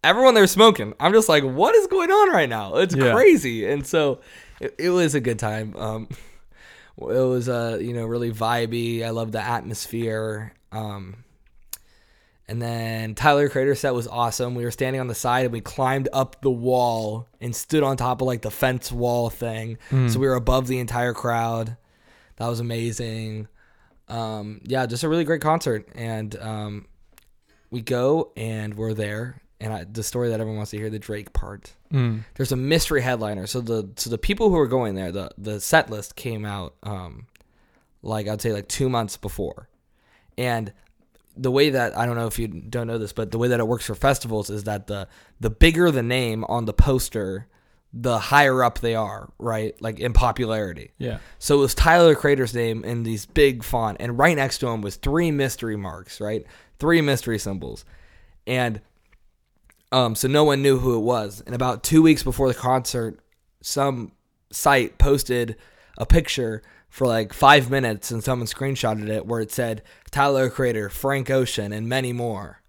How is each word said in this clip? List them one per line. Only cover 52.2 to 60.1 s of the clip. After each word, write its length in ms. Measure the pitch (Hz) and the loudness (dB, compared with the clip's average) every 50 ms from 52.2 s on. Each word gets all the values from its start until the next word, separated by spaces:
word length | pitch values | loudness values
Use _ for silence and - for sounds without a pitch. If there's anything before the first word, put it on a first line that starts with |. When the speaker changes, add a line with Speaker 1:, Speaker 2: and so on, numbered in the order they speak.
| - 143 143 131 127 113 120 | 4 2 2 2 2 -2 -2
Speaker 1:
name 280 | 120 117 113 110 113 | -2 -2 -2 -4 -6
in 200 | - 113 120 117 | -6 -6 -6 -4
these 240 | 117 113 113 104 - | -4 -4 -4 -6 -8
big 360 | - - 156 147 139 127 117 | -4 4 6 6 6 4 0
font, 360 | 107 - 135 120 113 107 101 - | -6 -2 -2 0 0 -2 -4 -4
and 180 | - 120 120 120 | -8 -6 0 4
right 180 | 143 175 170 | 4 4 4
next 220 | 143 135 127 - - | 2 0 -2 -2 -4
to 100 | 135 123 | -4 -4
him 120 | 113 110 | -4 -4
was 160 | 101 101 - | -6 -8 -8
three 340 | - - 139 143 165 175 165 | -4 -4 0 0 2 2 0
mystery 460 | 151 139 139 127 - - 120 113 107 | 0 0 -2 -2 -4 -6 -6 -6 -6
marks, 420 | 104 98 90 - 87 92 - - - | -6 -6 -10 -12 -14 -16 -18 -12 -8
right? 240 | 104 104 110 113 - - - - _ _ _ _ | -6 -4 -4 -6 -6 -10 -20 -20 _ _ _ _
Three 240 | 147 160 170 165 | 2 4 4 4
mystery 360 | 151 143 135 120 - 120 113 101 | 4 4 0 0 0 -4 -4 -4
symbols. 460 | - 101 98 90 71 64 53 - - - - - - _ _ - - _ _ - _ | -4 -6 -8 -8 -8 -10 -12 -14 -18 -20 -20 -20 -20 _ _ -20 -20 _ _ -16 _
And, 340 | - 127 127 123 117 107 107 _ _ _ _ _ _ _ _ _ _ _ _ _ _ _ _ _ _ _ _ _ _ | -4 -2 -2 -2 -2 -4 -8 _ _ _ _ _ _ _ _ _ _ _ _ _ _ _ _ _ _ _ _ _ _
um, 220 | - 131 123 117 | 0 2 2 2